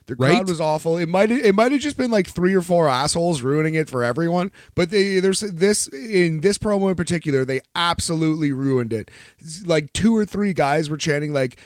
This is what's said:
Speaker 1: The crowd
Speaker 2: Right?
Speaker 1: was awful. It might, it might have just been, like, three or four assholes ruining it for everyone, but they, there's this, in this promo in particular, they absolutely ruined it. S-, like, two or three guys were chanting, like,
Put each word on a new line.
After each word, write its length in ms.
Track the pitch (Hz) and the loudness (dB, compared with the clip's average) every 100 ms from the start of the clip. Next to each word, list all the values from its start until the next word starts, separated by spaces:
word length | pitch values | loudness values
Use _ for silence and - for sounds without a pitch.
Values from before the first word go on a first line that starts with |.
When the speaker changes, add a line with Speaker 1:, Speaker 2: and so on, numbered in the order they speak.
Speaker 1:
The 100 | - | -4
crowd 140 | 123 131 | 2 4
Speaker 2:
Right? 180 | 202 190 | 4 2
Speaker 1:
was 140 | 160 | -2
awful. 380 | 156 156 165 170 | -2 -2 -2 -2
It 100 | 165 | 0
might, 220 | 185 214 | 2 2
it 240 | 240 233 | 2 2
might 180 | 196 240 | 2 2
have 80 | 285 | 0
just 160 | 294 277 | -2 -4
been, 140 | 254 | 0
like, 160 | 220 180 | 0 -2
three 260 | - 180 | -2 0
or 60 | 190 | 0
four 260 | 175 175 156 | 2 2 2
assholes 540 | 127 143 170 170 156 | 2 0 0 -2 0
ruining 340 | 127 151 156 | 0 0 0
it 140 | 160 151 | -2 -2
for 160 | 131 | -2
everyone, 480 | 120 123 170 175 190 - - | -2 0 0 0 -4 -8 -8
but 160 | - 170 | -4 0
they, 300 | 202 196 190 | 0 0 2
there's 200 | 190 185 | 0 0
this, 460 | 208 165 196 208 - | -4 0 0 0 -4
in 540 | 269 233 190 175 156 | -10 -2 2 2 2
this 160 | 185 202 | 0 0
promo 320 | 214 202 196 | 0 0 0
in 60 | 175 | -2
particular, 500 | 170 175 156 135 131 | -2 -4 0 0 0
they 160 | 131 - | -4 -6
absolutely 800 | - 170 170 - 160 160 156 147 | -2 -2 -2 -2 0 0 0 -2
ruined 400 | 131 139 131 113 | -2 0 0 0
it. 180 | 110 98 - - _ | -4 -8 -18 -20 _
S-, 200 | 160 160 | -18 -8
like, 260 | 175 160 147 | -2 -2 -2
two 200 | - 208 | 0 2
or 120 | 220 208 | 2 0
three 260 | 202 208 | -2 -2
guys 380 | 160 139 151 147 | 0 0 0 -2
were 80 | 151 | -4
chanting, 340 | - 143 147 | -2 -2 -2
like, 240 | 143 131 - | -2 -2 -6